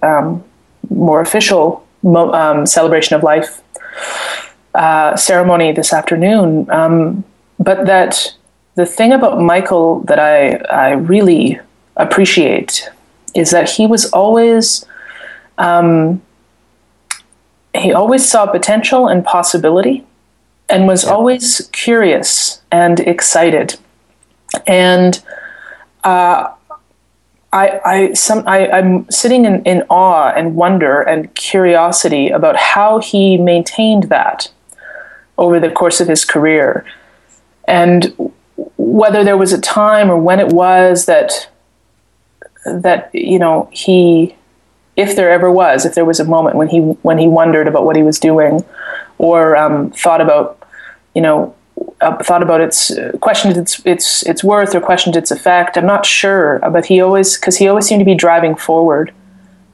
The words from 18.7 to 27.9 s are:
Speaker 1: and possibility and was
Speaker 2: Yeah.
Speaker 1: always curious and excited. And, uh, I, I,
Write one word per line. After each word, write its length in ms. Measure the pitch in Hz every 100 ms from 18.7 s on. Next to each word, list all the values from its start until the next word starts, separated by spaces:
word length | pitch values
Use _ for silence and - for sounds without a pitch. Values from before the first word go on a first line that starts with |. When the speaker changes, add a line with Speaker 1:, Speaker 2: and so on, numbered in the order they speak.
| 214 220 262 240
Speaker 1:
and 180 | 180
possibility 800 | 175 180 170 170 160 175 233 269 - _ _ _ _ _ -
and 200 | 196 190
was 160 | 180
Speaker 2:
Yeah. 80 | -
Speaker 1:
always 560 | 202 240 254 240 - -
curious 880 | - - 233 190 143 - - - - -
and 260 | 170 175 170
excited. 800 | - 175 - 165 170 156 101 - _ _ _ _ _ _ _ - -
And, 560 | 185 180 180 180 180 - - - - - - _ _
uh, 460 | 196 180 175 175 - - _ 302 _ _ _ _ _ _ -
I, 260 | 190 196 196
I, 280 | -